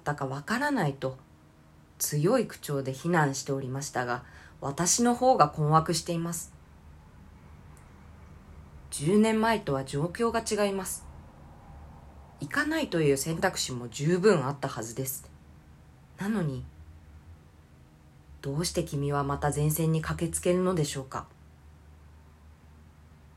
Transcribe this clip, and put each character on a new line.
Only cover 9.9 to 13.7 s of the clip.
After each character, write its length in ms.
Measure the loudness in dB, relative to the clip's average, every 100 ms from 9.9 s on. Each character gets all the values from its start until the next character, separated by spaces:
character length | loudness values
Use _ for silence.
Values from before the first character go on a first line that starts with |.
| -2 -2
況 260 | 0 0
が 100 | 0
違 280 | -2 0 0
い 40 |
ま 120 | 0 -6
す。 200 | -10 -12 -20 -20 -20 -20 -20 -20 -18 -18 -20 -20 -20 -20 -12
行 100 | -4
か 160 | -2 0
な 140 | 0
い 80 | 0
と 120 | 2
い 100 | 2
う 60 | 2
選 200 | 0 0
択 220 | 0 -2
肢 120 | -6